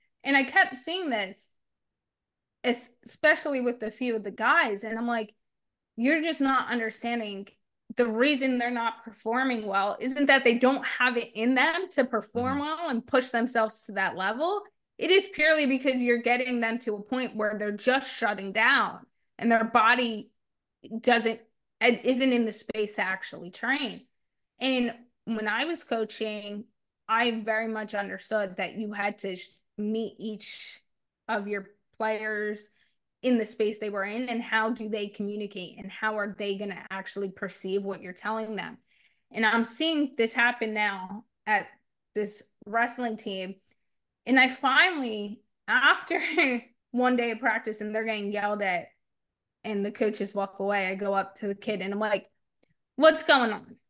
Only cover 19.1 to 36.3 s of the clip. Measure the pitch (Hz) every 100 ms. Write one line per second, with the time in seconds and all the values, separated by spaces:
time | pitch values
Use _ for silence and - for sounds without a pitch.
19.1 | _ _ - 233 226 226 240 220 247 240
20.1 | 214 - _ _ _ _ _ - 226 247
21.1 | 233 226 220 - _ _ _ 233 233 240
22.1 | 254 262 240 226 214 - 220 208 214 185
23.1 | 190 - 170 175 - 233 277 254 175 -
24.1 | _ _ _ _ _ 262 254 240 - -
25.1 | _ - 220 214 220 302 330 - 226 220
26.1 | - 220 214 208 208 - _ _ _ -
27.1 | 226 240 226 214 220 226 220 208 202 202
28.1 | 190 - 220 196 185 180 - 214 208 202
29.1 | 208 196 180 - _ _ - 208 220 220
30.1 | - 220 202 - - - - _ _ _
31.1 | _ - 220 202 202 196 _ _ _ 220
32.1 | 214 214 214 208 208 - _ _ _ _
33.1 | _ 254 240 214 - 214 214 214 202 196
34.1 | 220 254 233 233 220 226 240 214 214 202
35.1 | - 202 208 202 202 180 - 190 - 220
36.1 | 214 208